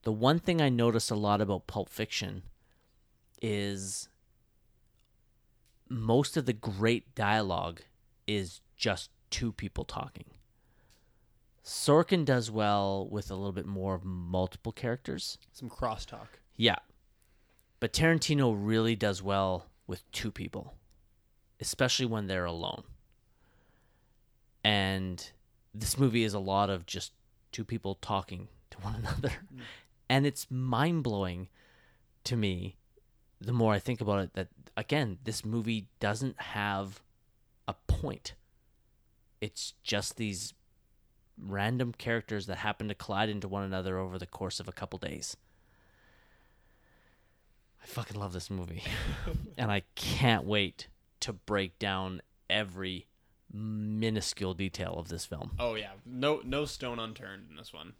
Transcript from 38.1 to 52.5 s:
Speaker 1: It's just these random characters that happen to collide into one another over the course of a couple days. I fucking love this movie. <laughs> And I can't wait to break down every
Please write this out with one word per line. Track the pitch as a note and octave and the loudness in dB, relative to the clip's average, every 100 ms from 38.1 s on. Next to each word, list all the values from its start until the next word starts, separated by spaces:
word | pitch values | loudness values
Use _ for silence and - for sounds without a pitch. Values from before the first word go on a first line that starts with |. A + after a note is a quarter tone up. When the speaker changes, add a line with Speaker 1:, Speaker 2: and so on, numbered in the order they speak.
| - - - _ _ _ _ _ _ _ _ _ _ | -6 -10 -16 _ _ _ _ _ _ _ _ _ _
Speaker 1:
It's | G#2 - - - | -10 -8 -12 -10
just | - G#2 G2+ - | -2 0 0 -4
these | A2 F#2 - - _ _ _ _ _ _ _ - | -4 -2 -8 -14 _ _ _ _ _ _ _ -16
random | F#2+ G2 G#2 B2 B2 | -6 0 0 2 -2
characters | A#2+ - A#2 - G#2+ F#2 | -2 -2 -2 0 -6 -4
that | F2+ | -2
happen | G#2+ G#2 A2 | -2 -2 -4
to | |
collide | G#2 - G2+ G#2+ | -6 -4 0 0
into | G#2 F#2+ | 0 -4
one | G2 | -4
another | G2 F#2 F#2 F#2 | -2 -2 -2 -2
over | F#2 F#2 | -4 -6
the | F2+ | -8
course | - F#2 - | -6 -6 -6
of | F2 | -8
a | |
couple | - F#2 F#2+ | -8 -8 -8
days. | - - - - _ _ _ _ _ _ _ _ _ _ _ _ _ _ _ _ _ _ _ _ _ _ _ _ | -8 -8 -10 -12 _ _ _ _ _ _ _ _ _ _ _ _ _ _ _ _ _ _ _ _ _ _ _ _
I | - | -10
fucking | - A2+ G#2 | -6 -6 -4
love | G2+ | -4
this | F2+ - | -6 -4
movie. | F#2+ F2 E2 - - - - | -6 -4 -8 -6 -4 -4 -4
<laughs> | - - - - | -4 -4 -6 -4
And | A2+ | -2
I | G2+ - | -2 -4
can't | - - - C3 A2 | -8 -2 4 4 4
wait | C#2+ G#2 F#2+ - - - _ _ | 4 2 2 -4 -20 -20 _ _
to | - | -8
break | G#2 - G#2 F#2+ _ | -8 0 0 0 _
down | G#2 F#2+ F#2+ F#2 - _ | -2 0 -2 -6 -12 _
every | _ | _